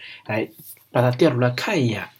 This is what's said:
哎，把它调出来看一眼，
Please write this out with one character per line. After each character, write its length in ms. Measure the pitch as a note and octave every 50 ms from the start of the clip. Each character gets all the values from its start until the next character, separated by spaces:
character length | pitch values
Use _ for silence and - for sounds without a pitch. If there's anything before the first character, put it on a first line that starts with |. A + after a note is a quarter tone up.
| - - - - -
哎， 280 | - A2+ A2 A#2 - - - - - - - _ _ -
把 80 | C3
它 100 | B2 B2
调 220 | B2 B2+ F3 D#3 C3
出 80 | A#2+
来 100 | B2+ B2
看 320 | B2 B2 - - G#3+ E3+ C3
一 60 | A#2
眼， 220 | A2 G2+ - - - _